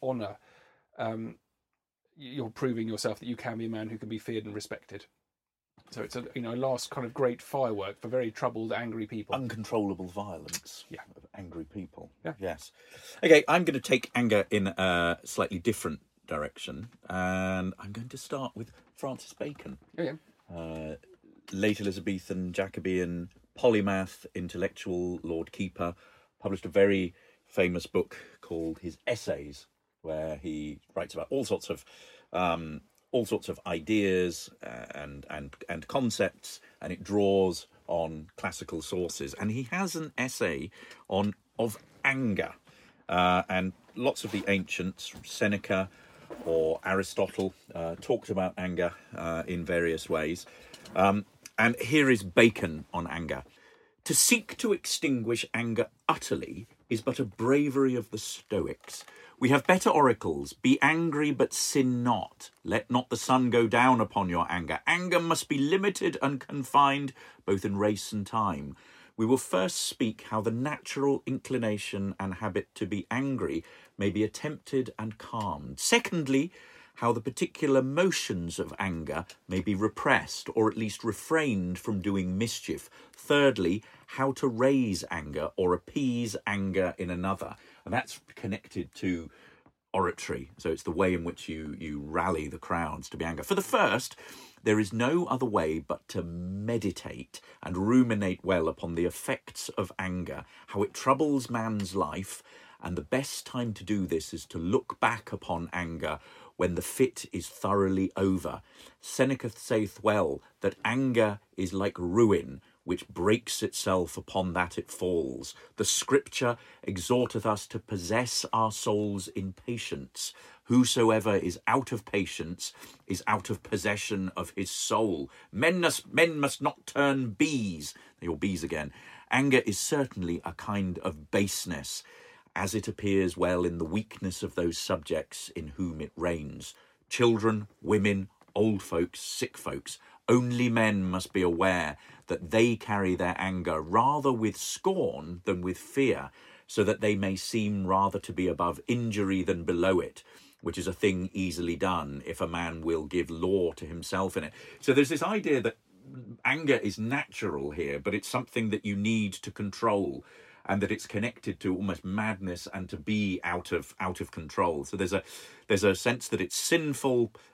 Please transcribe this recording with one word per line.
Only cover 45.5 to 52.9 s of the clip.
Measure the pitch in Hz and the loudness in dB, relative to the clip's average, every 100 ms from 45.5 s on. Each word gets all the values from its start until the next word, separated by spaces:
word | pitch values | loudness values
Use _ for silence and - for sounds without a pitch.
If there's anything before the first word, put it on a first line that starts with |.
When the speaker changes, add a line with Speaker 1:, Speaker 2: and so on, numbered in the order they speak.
| 101 - 95 95 - - - - - | 0 0 -2 -2 -8 -20 -20 -18 -8
Speaker 2:
or | - 82 80 80 | 0 4 4 2
Aristotle, | 95 95 95 - 95 - 95 - - | 0 0 0 -2 -2 0 -2 -4 -12
uh, | 85 82 87 | -6 -6 -4
talked | - 123 - | -2 -2 0
about | 95 92 90 | -2 -2 -2
anger, | 92 85 87 - - - | -4 0 -2 -2 -12 -8
uh, | 82 82 82 | -4 -4 -4
in | 87 | -4
various | 82 85 85 80 - | 0 2 2 0 -2
ways. | 80 78 90 - - - - - | -2 -2 -4 -10 -20 -20 -20 -4
Um, | 92 98 101 - _ - - | 4 4 4 -2 _ -6 2
and | 117 120 | 2 2
here | 113 151 139 | 2 4 6
is | 117 | 4
Bacon | 95 120 117 - 90 78 - | 4 8 8 6 -2 -4 -6